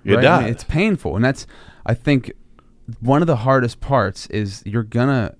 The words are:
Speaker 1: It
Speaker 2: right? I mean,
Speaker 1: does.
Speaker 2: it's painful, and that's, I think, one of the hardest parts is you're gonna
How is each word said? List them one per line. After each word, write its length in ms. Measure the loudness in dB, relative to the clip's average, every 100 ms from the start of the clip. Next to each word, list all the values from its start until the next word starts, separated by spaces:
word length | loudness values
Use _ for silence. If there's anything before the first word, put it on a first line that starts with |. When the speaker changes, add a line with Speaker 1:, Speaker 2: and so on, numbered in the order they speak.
Speaker 1:
It 120 | 0 4
Speaker 2:
right? 100 | 4
I 100 | 4
mean, 40 | 2
Speaker 1:
does. 40 |
Speaker 2:
it's 120 | -4 -4
painful, 500 | -2 0 -2 -4 0
and 80 |
that's, 240 | 0 -2 -8 -20 -20 -10 -4
I 80 |
think, 400 | -2 0 0 -2 -14 -20 -20 _ _ -18 -6
one 220 | 0 2
of 60 | 2
the 100 | 0
hardest 420 | 2 2 0 -4
parts 480 | -2 0 0 -4 -8
is 340 | -6 -6 -8 -6
you're 180 | -4
gonna 520 | -2 0 0 0 -2 -8